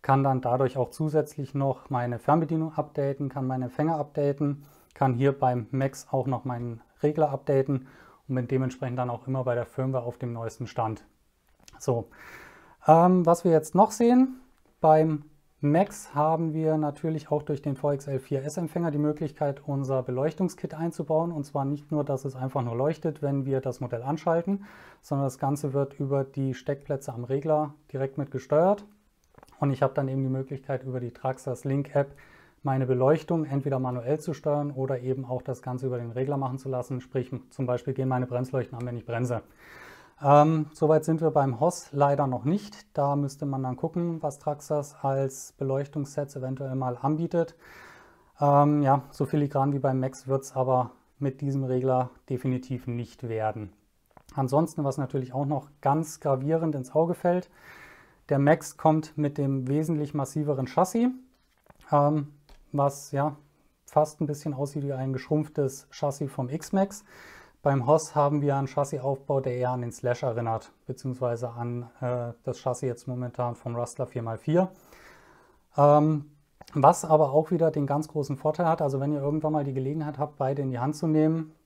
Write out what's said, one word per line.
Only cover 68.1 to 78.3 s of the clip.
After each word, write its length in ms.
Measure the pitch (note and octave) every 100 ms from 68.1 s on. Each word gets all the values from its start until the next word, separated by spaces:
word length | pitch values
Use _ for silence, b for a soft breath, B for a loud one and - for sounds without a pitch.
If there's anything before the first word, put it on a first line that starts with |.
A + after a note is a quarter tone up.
| D3+
haben 260 | C#3+ D3
wir 140 | C#3+ C#3
einen 120 | C3+
Chassisaufbau, 720 | - C#3+ C#3 C3 C3+ - C#3
der 140 | C3 B2
eher 160 | B2
an 100 | B2+
den 100 | A#2+
Slash 320 | - B2 A#2+
erinnert, 480 | C3+ A#2 A#2 A2 - _ -
beziehungsweise 640 | B2 C3 B2 B2 A#2 A#2+
an, 400 | A#2 A#2+ A#2+ A#2+ _
äh, 320 | B2 B2 A#2 A2+
das 160 | - A#2+
Chassis 280 | C3+ A#2+ C3
jetzt 200 | A#2 -
momentan 480 | B2 B2 - A#2+ A#2
vom 200 | A#2+ A#2+
Rustler 300 | A#2+ - B2
vier 160 | B2+
mal 160 | A2+ A2+
vier. 320 | - E3 F#3 B B B B B B B B B B -
Ähm, 560 | D3 D3 D#3 D3+ C#3+ _ _ _ -
was 300 | D3 C#3 F3
aber 280 | D#3+ D#3 D3
auch 180 | C#3+ D#3
wieder 220 | E3+ D#3+
den 160 | D#3 C3+
ganz 220 | C#3+ D3+
großen 280 | D3+ C#3+